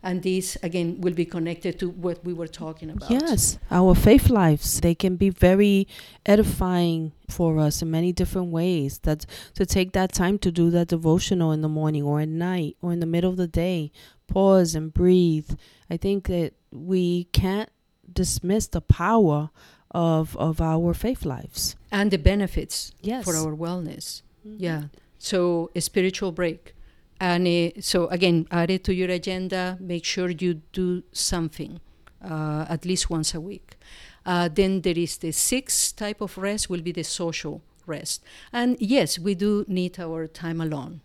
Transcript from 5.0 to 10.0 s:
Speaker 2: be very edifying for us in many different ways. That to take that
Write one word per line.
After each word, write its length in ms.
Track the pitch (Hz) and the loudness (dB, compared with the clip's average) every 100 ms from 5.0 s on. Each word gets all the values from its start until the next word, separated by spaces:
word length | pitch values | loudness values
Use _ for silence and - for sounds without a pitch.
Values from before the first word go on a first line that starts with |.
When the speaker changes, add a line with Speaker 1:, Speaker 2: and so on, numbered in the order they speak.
| 190 180 | 0 2
Speaker 2:
be 140 | 196 | 0
very 580 | 175 180 190 208 196 196 - - - - 208 | 6 6 8 6 4 2 -8 -20 -10 4 4
edifying 760 | 208 - 185 180 170 165 160 - - | 4 2 0 2 2 0 -4 -10 -14
for 300 | - 170 156 | -2 0 2
us 220 | 151 156 | 2 0
in 100 | 165 | -2
many 200 | 160 175 | 0 0
different 360 | 175 175 190 180 | 0 -2 -2 -2
ways. 480 | 165 175 175 139 - | -2 0 0 -2 -2
That 260 | - 151 - - - - | -2 -2 -4 -18 -18 -4
to 100 | 190 | 0
take 280 | 196 185 | 2 2
that 180 | 190 | 0